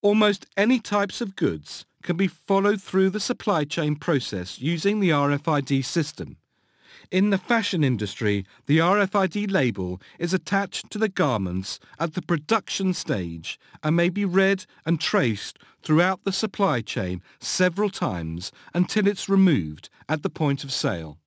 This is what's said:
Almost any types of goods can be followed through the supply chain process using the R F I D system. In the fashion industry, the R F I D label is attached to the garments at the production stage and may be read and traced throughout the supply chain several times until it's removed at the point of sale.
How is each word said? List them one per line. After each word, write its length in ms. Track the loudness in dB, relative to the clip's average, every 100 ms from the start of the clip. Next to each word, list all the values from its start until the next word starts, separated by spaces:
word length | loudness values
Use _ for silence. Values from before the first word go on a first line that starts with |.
Almost 420 | 4 4 4 2 -6 0
any 240 | 2 2
types 400 | 2 -2 -2 -4
of 160 | -8 -2
goods 500 | -2 -2 -10 -16 -16 _
can 140 | -6 0
be 100 | 0
followed 560 | -2 -2 2 2 0
through 280 | -2 2 2
the 100 | 0
supply 420 | -4 -4 0 0
chain 320 | 0 -2 -2
process 640 | -2 0 0 0 -6 -8 -6
using 380 | -4 0 0 2
the 140 | 2
R 180 | 4 2
F 160 | 0 0
I 140 | 0
D 200 | 0 -2
system. 580 | 0 -2 -4 -6 -12 -14 _ _ _ _ _ -20 -4
In 180 | 0 2
the 80 | 0
fashion 460 | 0 0 0 0
industry, 600 | 2 2 -4 -2 0 0 -4 _ 0
the 140 | 2
R 180 | 4 2
F 160 | 2
I 140 | 2 0
D 180 | -2 -2
label 560 | 0 0 -2 -6 -8 -12 -8
is 160 | -4
attached 560 | -4 0 -2 -2 -8 -10
to 80 | -2
the 100 | -2
garments 680 | 2 0 2 0 -4 -6 -12 -16 -6
at 140 | -4
the 80 | -4
production 680 | -2 -2 0 -2 -2 -4 -2
stage 640 | -2 -2 -4 -4 -8 -12 -14 _ -6
and 100 | 0
may 140 | 2 2
be 160 | 0
read 420 | 0 2 4 2 -4 _
and 160 | -2 -2
traced 600 | 2 2 2 0 -6 -16 -20 _
throughout 440 | 0 4 4 0
the 80 | -4
supply 480 | -4 -4 0 2 2
chain 420 | -2 -4 -4 -4 -8 _
several 500 | -8 0 2 2 -2
times 640 | -2 -4 -2 -4 -6 -10 _ -6
until 320 | -2 0 2 2
it's 220 | 0 0
removed 600 | 4 6 4 0 -8 -16 _ -4
at 160 | -4
the 60 | -4
point 340 | -2 0 0
of 80 | -4
sale. 460 | -4 -2 -4 -6 -14